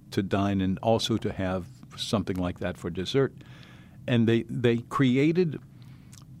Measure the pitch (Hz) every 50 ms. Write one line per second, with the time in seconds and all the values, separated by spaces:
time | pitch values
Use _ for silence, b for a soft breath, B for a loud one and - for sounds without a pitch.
0 | - - - 104 98 92 - 98 98 101 101 98 95 92 95 - - 113 113 110
1 | - - 113 101 - 104 92 - 95 92 92 92 87 - - - - - - -
2 | - - - 107 92 - 98 90 90 87 87 - 104 90 85 - - 90 85 92
3 | 90 - - 139 135 - - B B B B B B B B B B B B B
4 | - - 127 117 113 110 117 117 - - 123 135 117 120 117 117 120 - - -
5 | 139 127 123 135 143 160 170 175 185 156 135 - - B B B B B B B
6 | B B B B - - - -